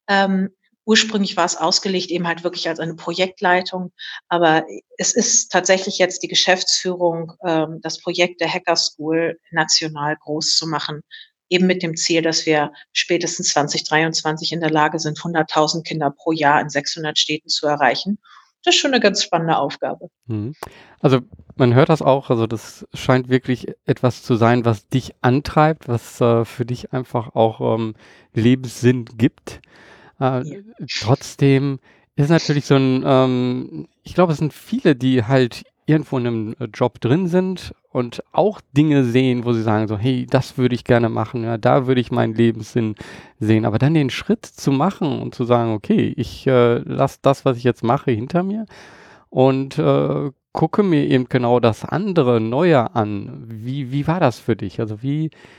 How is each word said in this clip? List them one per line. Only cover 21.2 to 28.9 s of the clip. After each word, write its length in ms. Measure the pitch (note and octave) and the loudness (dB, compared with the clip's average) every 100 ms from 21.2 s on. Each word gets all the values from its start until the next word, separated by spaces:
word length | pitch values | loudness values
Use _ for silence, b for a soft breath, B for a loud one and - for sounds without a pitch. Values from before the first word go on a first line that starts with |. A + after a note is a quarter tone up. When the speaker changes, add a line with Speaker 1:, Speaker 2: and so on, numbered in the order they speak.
| - - - - | 0 -12 -14 0
Speaker 2:
man 180 | B2+ | 4
hört 160 | A#2+ D#3+ | 6 6
das 120 | D#3+ | 4
auch, 280 | C#3 C3+ - | 4 2 2
also 160 | A#2+ A2+ | 0 0
das 400 | A2+ - - - | -4 -10 -20 -18
scheint 360 | - - B2+ B2+ | -6 0 2 2
wirklich 440 | B2+ - B2 - - - | 0 0 -4 -6 -8 -4
etwas 360 | C3 B2+ - | 0 0 -2
zu 140 | - A#2+ | -2 2
sein, 300 | A#2 A#2+ A#2 | 4 4 2
was 240 | A2 - | -2 -2
dich 240 | C3 - - | -4 -4 -2
antreibt, 640 | B2 C3 - - D#3 D#3+ - | 0 0 0 2 2 2 -4
was, 320 | A#2 - - | -6 -6 0
äh, 240 | B2 A#2 A2+ | 2 2 0
für 200 | - A#2+ | -4 -6
dich 260 | B2 - | -6 -8
einfach 420 | C3 B2 B2 A#2 - | -8 -6 -6 -4 0
auch, 260 | A2+ A2 B2+ A2+ | 0 0 -2 -2
ähm, 200 | A2+ A2 b b b | -4 -8 b b b
Lebenssinn 720 | - A2+ C3 B2+ - A#2 | 0 2 2 0 0 2